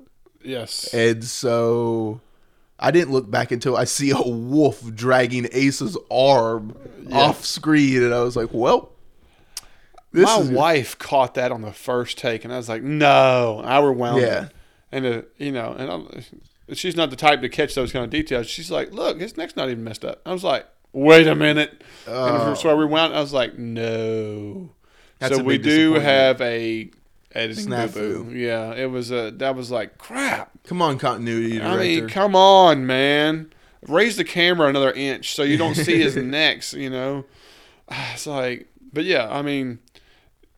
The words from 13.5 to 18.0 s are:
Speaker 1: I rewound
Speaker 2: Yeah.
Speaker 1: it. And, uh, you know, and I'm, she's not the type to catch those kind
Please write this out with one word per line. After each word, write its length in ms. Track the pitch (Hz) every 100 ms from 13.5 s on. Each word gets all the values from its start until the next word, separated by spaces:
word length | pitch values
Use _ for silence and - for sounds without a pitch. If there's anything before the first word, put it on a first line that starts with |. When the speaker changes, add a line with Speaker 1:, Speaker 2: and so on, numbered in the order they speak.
| 107
Speaker 1:
I 160 | 117 135
rewound 420 | 143 123 120 120
Speaker 2:
Yeah. 240 | 120 104 -
Speaker 1:
it. 60 | - - _ _
And, 140 | 135 131
uh, 160 | 117 - -
you 140 | 143
know, 240 | 131 117 123
and 140 | 131
I'm, 320 | 175 - - - - _ _ -
she's 220 | - 185 160
not 160 | 156
the 40 | 131
type 260 | 151 147
to 60 | 123
catch 260 | - 147 -
those 160 | 123
kind 120 | 135